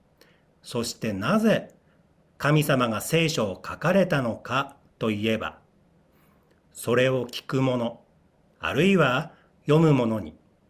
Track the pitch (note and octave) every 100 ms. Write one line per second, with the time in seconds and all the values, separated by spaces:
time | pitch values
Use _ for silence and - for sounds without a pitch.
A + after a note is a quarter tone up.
0 | _ _ _ _ _ _ - A#2+ A#2 -
1 | A2+ F#2+ A2+ G#3+ G#3+ E3 - - _ _
2 | _ _ _ _ C#3 D3+ D3 C3+ A#2+ G#2+
3 | - D#3+ E3 - G#2+ F2+ - - D#3+ F#3+
4 | F3+ D3 A#2+ - - B2+ C#3+ - _ _
5 | A2+ G#2 A2 A2 D#2 - _ _ _ _
6 | _ _ _ _ _ _ _ - - A#2+
7 | C3 C3 A#2+ - - C3 C3 B2 A#2 -
8 | _ _ _ _ _ _ E2 A#2 F#3 F#3+
9 | C3+ B2+ D#3+ - _ _ - D3+ D#3+ C#3
10 | A#2 A2 E2 - _ _ _